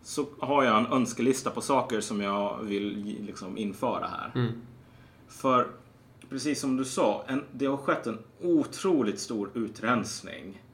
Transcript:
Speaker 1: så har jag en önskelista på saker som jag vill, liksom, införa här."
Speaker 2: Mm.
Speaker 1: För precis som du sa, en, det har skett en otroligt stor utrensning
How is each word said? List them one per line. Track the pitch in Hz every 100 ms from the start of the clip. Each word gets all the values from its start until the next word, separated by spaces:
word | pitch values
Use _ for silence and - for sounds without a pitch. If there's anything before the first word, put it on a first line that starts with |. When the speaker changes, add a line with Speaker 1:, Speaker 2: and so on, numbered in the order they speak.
Speaker 1:
så | - - 139 -
har | 131 143
jag | 131 110
en | 120
önskelista | 131 120 - 120 131 -
på | 117
saker | 117 156 - 110
som | 101 107
jag | 101 101 101 -
vill, | 110 101 101 101 101 - 104
liksom, | - 92 98
införa | 104 95 127 92 85
här." | - 113 123
Speaker 2:
Mm. | 120 117 - - - - - - -
Speaker 1:
För | - 135 127 120 - - - - - -
precis | 135 127 139
som | 139 131
du | 131
sa, | - 135 101 -
en, | 135 143
det | 123 135
har | 139
skett | - - -
en | 107 - -
otroligt | 175 165 135 - 190 165 110 98
stor | - 113 101
utrensning | 123 110 110 110 123 - - - 67 78 98 -